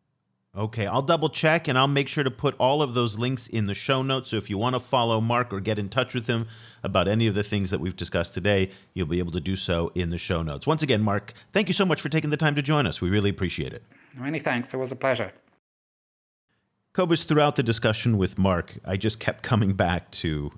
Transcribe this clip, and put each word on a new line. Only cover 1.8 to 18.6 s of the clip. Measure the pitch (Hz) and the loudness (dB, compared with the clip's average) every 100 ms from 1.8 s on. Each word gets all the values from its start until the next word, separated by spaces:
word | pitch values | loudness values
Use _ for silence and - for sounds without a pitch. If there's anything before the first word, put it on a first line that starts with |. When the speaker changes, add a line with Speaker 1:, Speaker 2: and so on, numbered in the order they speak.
| 139 | 2
Speaker 1:
make | 143 139 | 2 0
sure | - | 0
to | 135 | -2
put | 110 143 - | -2 -2 0
all | 123 147 | 2 2
of | 143 120 | 0 2
those | 120 101 | 0 0
links | 123 131 - | -4 -4 -4
in | 113 101 | -2 -2
the | 98 | -2
show | - 135 | -2 0
notes. | 135 135 - | 0 -2 -2
So | 113 | -4
if | 101 | -4
you | 101 | -2
wanna | 120 127 | 0 -2
follow | - 131 117 110 | 0 0 2 2
Mark | 113 120 117 | 2 0 0
or | 98 | -4
get | 101 107 | -2 -2
in | 101 | -2
touch | 135 127 127 | -2 -2 -2
with | 113 | -2
him | 117 113 - - - | -2 -2 -10 -20 -10
about | - 95 90 | -2 0 2
any | 110 113 | 4 2
of | 101 | 2
the | |
things | 101 101 95 | 0 0 0
that | 95 | -2
we've | 85 87 | -4 -4
discussed | 87 90 85 | -4 -2 -2
today, | - 92 101 95 - _ - | -2 2 2 2 -4 _ -6
you'll | 82 | -2
be | 85 | -2
able | 87 | -2
to | 85 | -4
do | 76 95 | -4 -4
so | - 85 85 | 0 0 -2
in | 87 87 | -2 -4
the | 85 | -4
show | - 87 | -2 -2
notes. | 82 71 - | -2 -4 -2
Once | 156 | 0
again, | 147 110 | 2 2
Mark, | 107 101 - - - | 2 -2 -4 -16 -4
thank | 196 214 | -2 0
you | 185 | 2
so | 190 | 2
much | 156 | 0
for | 147 | 0
taking | 160 151 | -2 0
the | 147 | 0
time | 156 143 | 2 2
to | |
join | 135 151 113 | 2 2 2
us. | - | 0
We | 90 | 0
really | 104 101 | 2 2
appreciate | 95 90 - 67 | 0 -4 -4 -6
it. | - - - _ 131 | -8 -16 -20 _ -12
Speaker 2:
Many | 131 160 | -6 -4
thanks. | 160 123 123 | -2 -2 -4
It | 131 | -6
was | 131 | -6
a | 127 | -2
pleasure. | 135 120 98 - _ _ _ _ _ _ _ _ _ _ _ _ _ _ _ | 0 0 -2 -10 _ _ _ _ _ _ _ _ _ _ _ _ _ _ _
Speaker 1:
Cobus, | - 180 165 - | -2 2 2 2
throughout | 151 147 143 | 4 4 4
the | |
discussion | 117 113 117 107 123 107 | 2 2 2 0 2 2
with | 92 - | 2 2
Mark, | 95 90 | 2 2